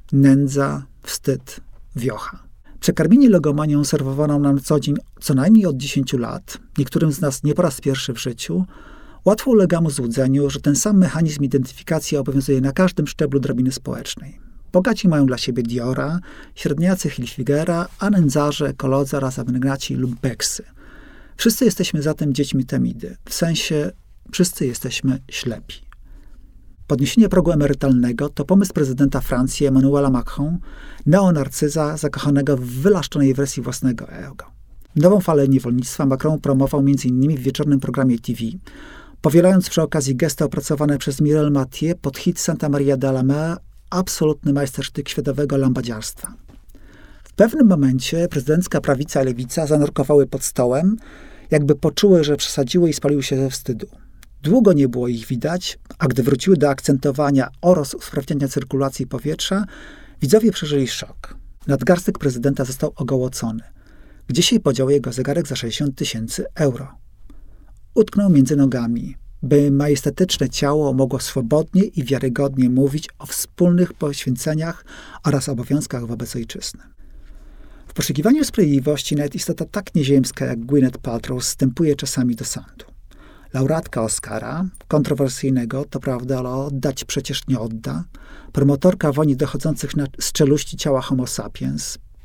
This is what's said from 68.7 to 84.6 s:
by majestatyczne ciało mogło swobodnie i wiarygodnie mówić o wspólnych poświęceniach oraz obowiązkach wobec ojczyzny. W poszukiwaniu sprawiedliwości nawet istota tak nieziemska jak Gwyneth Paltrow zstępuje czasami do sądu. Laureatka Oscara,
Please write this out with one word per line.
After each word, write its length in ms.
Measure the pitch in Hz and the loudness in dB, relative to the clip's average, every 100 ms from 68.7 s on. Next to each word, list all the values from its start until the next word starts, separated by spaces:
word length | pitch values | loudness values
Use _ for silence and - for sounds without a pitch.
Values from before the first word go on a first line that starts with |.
| 123 117 117 - - - - | 0 -2 -4 -6 -12 -18 -8
by 280 | 127 143 147 | 2 4 4
majestatyczne 800 | 139 147 139 151 139 180 - 135 | 2 2 0 0 0 0 0 -2
ciało 440 | - 143 151 143 | -2 0 2 0
mogło 280 | 131 131 131 | 2 0 -2
swobodnie 640 | - 135 117 151 151 185 | -4 -4 0 0 2 2
i 220 | - 170 | 2 0
wiarygodnie 640 | 120 131 135 120 139 135 123 | -2 0 0 0 0 2 2
mówić 380 | 127 139 151 - - | 4 2 0 -8 -14
o 80 | - | -12
wspólnych 640 | - - - 175 175 180 | -10 -6 0 4 4 2
poświęceniach 920 | - 151 139 135 120 156 156 165 - - - - - | -2 -6 -4 -4 -4 -2 -4 -4 -8 -14 -20 -20 -6
oraz 240 | 156 139 143 | -2 0 -2
obowiązkach 580 | 120 113 143 - 123 117 | -6 -2 -2 -2 -8 -8
wobec 300 | 117 120 123 | -8 -8 -8
ojczyzny. 440 | 113 - - - - - - - - - - - - - - | -8 -10 -12 -14 -20 -20 -20 -20 -20 -20 -20 -20 -20 -20 -12
W 80 | |
poszukiwaniu 500 | - - 139 202 302 | -6 -4 0 2 2
sprawiedliwości 720 | 285 - 151 139 143 147 - 147 | 2 2 2 2 0 -2 -2 -2
nawet 180 | 147 | -2
istota 300 | 180 - 165 | -4 -6 -6
tak 300 | 156 208 - | -6 -8 -4
nieziemska 520 | 165 135 135 127 - 127 | -2 2 4 2 -2 -6
jak 140 | 117 | -6
Gwyneth 380 | 120 143 131 - | 0 2 2 0
Paltrow 460 | 127 117 - 127 | -6 -6 -6 -6
zstępuje 520 | - - 131 - 160 143 | -6 0 0 2 0 0
czasami 400 | 139 - 123 117 | -2 -2 -2 -2
do 80 | |
sądu. 400 | - - - - - - - - - - - | -6 -10 -12 -20 -20 -20 -20 -20 -20 -20 -8
Laureatka 500 | 131 135 160 - - | -2 0 -2 -4 -4
Oscara, 640 | 110 - - 110 113 156 | -4 -4 -8 -10 -6 -6